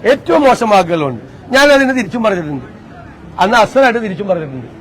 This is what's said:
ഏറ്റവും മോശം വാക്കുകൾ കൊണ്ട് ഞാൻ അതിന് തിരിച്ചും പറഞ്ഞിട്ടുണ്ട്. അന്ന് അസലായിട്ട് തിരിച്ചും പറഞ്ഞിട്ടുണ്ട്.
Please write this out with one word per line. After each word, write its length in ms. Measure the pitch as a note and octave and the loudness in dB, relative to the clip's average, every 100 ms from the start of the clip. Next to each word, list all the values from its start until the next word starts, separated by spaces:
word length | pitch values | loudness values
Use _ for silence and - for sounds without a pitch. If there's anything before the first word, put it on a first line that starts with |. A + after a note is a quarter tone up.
| G#3+ | 0
ഏറ്റവും 320 | C4+ - E4 C#4 | 0 0 2 2
മോശം 200 | A#3 A3+ | 2 2
വാക്കുകൾ 260 | G3+ E3+ E3+ C#3+ | 2 2 -2 -2
കൊണ്ട് 160 | A#2 - - - | -6 -14 -20 -2
ഞാൻ 120 | C4 C#4+ C#4 | 2 4 4
അതിന് 200 | C4 B3+ | 2 -2
തിരിച്ചും 240 | G3 A#3+ A3 | -4 -2 -2
പറഞ്ഞിട്ടുണ്ട്. 420 | F#3 D3+ C#3 A#2+ - - - - - - - | -2 -6 -10 -12 -20 -20 -20 -20 -20 -18 -2
അന്ന് 140 | G3+ A#3+ | 2 2
അസലായിട്ട് 360 | G#3+ C4 C4 A#3 A3 | 2 2 2 0 -6
തിരിച്ചും 220 | F3 G3+ | -8 -4
പറഞ്ഞിട്ടുണ്ട്. 380 | F3 D3+ C3 A2+ G2 | -4 -4 -12 -16 -20